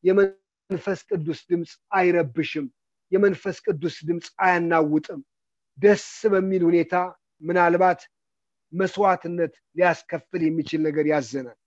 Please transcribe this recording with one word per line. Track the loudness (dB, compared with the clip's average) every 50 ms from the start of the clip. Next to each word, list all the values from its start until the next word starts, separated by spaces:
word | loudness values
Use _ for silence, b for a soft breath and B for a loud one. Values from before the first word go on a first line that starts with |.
| 2
የመንፈስ | 2 4 4 2 2 0 _ _ _ _ _ _ _ -10 -8 -4 -6 -6 -6 -6
ቅዱስ | _ -6 -6 -4 -6 -8 -8 _
ድምፅ | _ -4 -4 -4 -8 -14 _ _ _
አይረብሽም። | -2 2 2 2 2 2 0 -2 -4 -6 -6 -4 -6 -8 -8 -8 _ _ _ _ _ _ _ _
የመንፈስ | 0 2 2 2 2 0 -6 -8 -8 -6
ቅዱስ | _ -4 -4 -2 -4 -6 -6 -6
ድምፅ | -6 -6 -6 -6 -6 -14 _ 0
አያናውጥም። | 2 2 2 2 0 2 2 2 2 2 0 -2 -2 -4 -14 -14 -14 _ _ _ _ _ _ _ _ _ _ 2
ደስ | 4 4 4 4 0 -14 -18 -4 0 0
በሚል | 2 2 0 0 0 2 2
ሁኔታ | 2 2 2 0 0 -2 -4 -4 -4 -10 _ _ _ _ _
ምናልባት | -6 -2 2 2 4 4 4 4 4 2 2 0 -6 _ _ _ _ _ _ _ _ _ _ _ _ _
መስዋዕትነት | -4 -4 -4 -4 0 0 2 2 2 0 -4 -8 -4 -4 -4 -4 _ _ _ _
ሊያስከፍል | _ 0 2 2 2 0 -6 -10 -10 -10 _ _ -6 -2
የሚችል | -2 0 0 -2 -4 -4 -4 -2
ነገር | -2 -2 0 0 0
ያዘናል። | 0 0 -2 -2 -4 -8 -10 -10 -10 -18 _ _